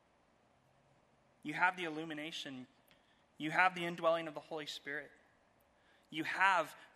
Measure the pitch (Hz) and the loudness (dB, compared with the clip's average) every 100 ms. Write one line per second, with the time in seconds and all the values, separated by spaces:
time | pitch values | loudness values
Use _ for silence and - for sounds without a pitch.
0 | _ _ _ _ _ _ _ _ _ _ | _ _ _ _ _ _ _ _ _ _
1 | _ _ _ _ 147 156 180 180 165 156 | _ _ _ _ -8 2 2 2 -4 -4
2 | 165 151 160 - 147 127 127 _ _ _ | -6 -6 -6 -8 -8 -10 -14 _ _ _
3 | _ _ _ - 156 165 185 180 170 175 | _ _ _ -6 0 4 4 4 -4 0
4 | 165 165 160 147 - 156 147 - 143 147 | 2 2 0 -10 -8 -8 -6 -10 -8 -10
5 | 139 - _ _ _ _ _ _ _ _ | -10 -18 _ _ _ _ _ _ _ _
6 | - 156 156 - 190 180 147 - - | -10 -4 -2 4 6 6 2 -4 -10